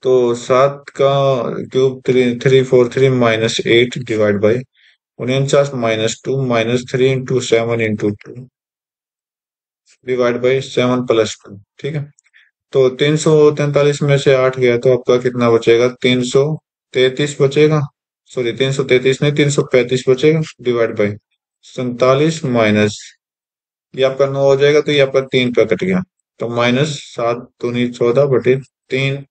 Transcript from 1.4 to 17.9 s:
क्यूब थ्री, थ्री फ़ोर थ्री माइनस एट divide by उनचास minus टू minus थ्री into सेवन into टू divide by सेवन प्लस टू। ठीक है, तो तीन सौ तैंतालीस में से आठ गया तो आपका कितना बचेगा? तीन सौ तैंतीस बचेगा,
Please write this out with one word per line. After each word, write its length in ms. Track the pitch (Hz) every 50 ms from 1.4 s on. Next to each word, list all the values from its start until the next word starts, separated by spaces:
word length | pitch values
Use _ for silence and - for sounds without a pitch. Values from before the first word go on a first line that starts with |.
| 117 - - - - - -
क्यूब 280 | 127 131 135 127 127 _
थ्री, 160 | - 127 127 127 123 120 120
थ्री 240 | - 139 131 135 131
फ़ोर 240 | 131 - 123 123 120
थ्री 200 | - 135 131 135
माइनस 520 | 131 123 123 117 110 110 110 113 - - -
एट 320 | - 110 117 120 - - 156 120 113
divide 300 | 113 107 107 104 101 101 104
by 100 | 104 113 127 131 _ _ _ _ _ _ _ _ _ _ _
उनचास 500 | 117 120 127 135 135 135 - 143 143 139 139
minus 420 | 127 117 113 110 110 110 113 - - _
टू 80 | - 131 135 135
minus 360 | 127 120 113 110 110 120 123 123 -
थ्री 180 | - 127 127 135
into 320 | 135 131 127 127 131 123 120
सेवन 420 | - 117 113 117 117 117 117 113
into 240 | 110 107 104 117 107 104 104 -
टू 80 | - - 123 143 131 _ _ _ _ _ _ _ _ _ _ _ _ _ _ _ _ _ _ _ _ _ _ _ _ _ _ _ _ _ _ _
divide 340 | 123 127 123 123 120 117 120 123
by 180 | 127 131 135 131
सेवन 420 | - - - 127 123 123 123 123
प्लस 300 | 123 113 110 110 104 - - _
टू। 120 | - 101 101 101 _ _ _
ठीक 140 | - 139 156
है, 80 | 151 143 147 _ _ _ _ _ _ _ _ _ _ _ _ -
तो 160 | 139 131 127
तीन 280 | 127 123 147 147 156
सौ 340 | 151 - 160 156 151 151 151
तैंतालीस 520 | 147 147 151 143 143 147 143 147 143 143 151
में 160 | 143 139 139
से 160 | 139 147 135
आठ 240 | 131 127 131 131 135
गया 180 | 127 123 120 120
तो 140 | 123 131 123 120
आपका 180 | - - 123
कितना 340 | 123 123 127 120 127 120 117
बचेगा? 380 | 117 113 110 - 117 117 120 120
तीन 340 | 123 - - 127 127 127 123
सौ 200 | 123 - 135 139 147 156 147 _ _ _ _ _ _ -
तैंतीस 440 | 135 127 131 127 127 147 143 143 -
बचेगा, 400 | 147 135 139 147 151 151 156 151 139 143